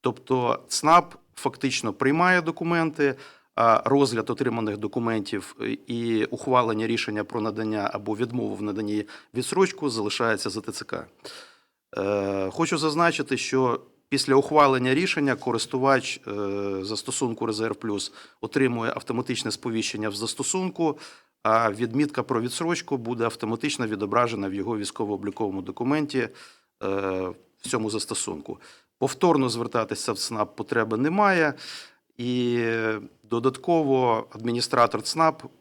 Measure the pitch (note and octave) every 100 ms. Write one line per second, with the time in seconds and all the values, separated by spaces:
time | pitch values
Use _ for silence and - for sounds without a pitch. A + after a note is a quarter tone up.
0 | C3 A#2 - C3 A#2+ - - - D3 E3+
1 | F3 - _ - C3+ - C3+ - A2+ G2
2 | C#3 D#3 F3+ F3+ E3 D#3+ E3+ E3+ D#3+ C#3+
3 | C#3+ B2+ - - _ - A#2 A2 A2+ C#3
4 | C#3 A#2 G#2+ A#2 B2 A#2 G#2+ G#2 G#2 B2+
5 | A#2 A2+ G2 G#2 - - A2 A2 - A#2
6 | A#2 A2 G#2+ A#2+ - B2+ A#2 G#2+ A2+ A#2
7 | - G#2+ G#2 A#2 A2 G#2+ A2 G#2+ G2+ G#2+
8 | G#2 G#2+ A#2 A#2+ A2 G2 G#2 G2+ G#2 G#2
9 | G2+ - - A#2 B2+ F3+ F#3 - D3 A2+
10 | G#2 - A#2 G#2+ G#2+ G#2 - - - F2
11 | - _ - - - _ _ _ _ -
12 | G2 G2+ G2 G2 F#2+ - E3 E3 D#3 D3+
13 | E3+ D#3 C#3 B2+ - C3 B2+ A#2+ - _
14 | _ C3+ - C3+ C#3 D3+ C#3+ C3 B2+ C3+
15 | F#3 - C#3+ B2 - A#2 - C3 C3+ C3+
16 | - - - G#2 G2+ G2+ G2+ G2 G2 G#2+
17 | - B2+ B2+ A2+ A#2 G#2 A2+ G#2 A2+ G2+
18 | - - - _ A2 - C3 A#2+ A2+ -
19 | - A#2+ A#2+ A#2 A2 - B2+ A2+ - G#2
20 | G#2+ G2+ A2+ - - F#3+ F#3 - D#3+ D3
21 | - - _ _ G#2+ A2+ A2+ G#2 A#2 B2
22 | D3 C#3 A#2 A#2+ B2 - E3+ E3+ - C3+
23 | A2+ A#2+ A#2 - A2 A#2 D3 - A#2 G#2
24 | G2+ A2 A#2+ A2+ G2 F#2+ F#2+ A2 G2+ -
25 | G#2 G2+ G2+ - G#2 F#2+ F2+ - B2 D3+
26 | D3 C3 A2+ - - _ _ _ G2 G2
27 | G2 F#2 F#2 F2 _ _ - B2+ A2 G#2+
28 | - A2+ - E2 - - - - _ _
29 | B2+ - F3+ D3+ B2+ A#2 A#2+ A#2 G#2+ G#2
30 | - G#2 - A2 G#2 - G#2+ A#2 A2 A2
31 | C#3+ F#3+ G#3 F3+ D#3 C3+ - - - _
32 | _ - B2 B2 A#2+ A#2+ A#2 A2+ A2 G#2+
33 | G#2 _ G#2+ A#2 B2+ C3 - E3+ D3 C3
34 | B2+ A2+ A2+ G#2+ A2+ A#2+ A#2+ B2+ A#2 A2
35 | A2 D#3 D#3+ D#3 - _